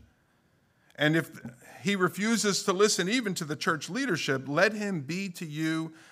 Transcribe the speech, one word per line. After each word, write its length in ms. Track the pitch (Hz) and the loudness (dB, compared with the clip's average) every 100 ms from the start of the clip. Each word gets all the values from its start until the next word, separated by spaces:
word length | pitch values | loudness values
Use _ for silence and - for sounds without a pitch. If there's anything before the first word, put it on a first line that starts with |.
| - _ _ _ _ _ _ _ _ - | -20 _ _ _ _ _ _ _ _ 0
"And 200 | 151 160 | 2 2
if 140 | 147 - 127 - - - | 0 -10 -16 -16 -20 -6
he 120 | 165 202 | -2 2
refuses 680 | 175 - 214 226 202 180 | 0 2 0 2 2 0
to 100 | - | 0
listen 340 | 185 208 - 180 | 4 4 4 2
even 280 | 254 208 165 | 0 0 -4
to 100 | 151 | -4
the 100 | 151 | -2
church 320 | - 156 - | -2 -2 -4
leadership, 600 | 220 269 175 - 131 135 | -4 -2 0 0 -2 0
let 260 | 151 208 | 4 4
him 280 | 208 202 175 | 2 -2 -4
be 280 | 135 180 196 | -4 -6 -6
to 160 | - 160 | -8 -8
you 480 | 151 160 160 160 - - | -2 0 0 -4 -10 -20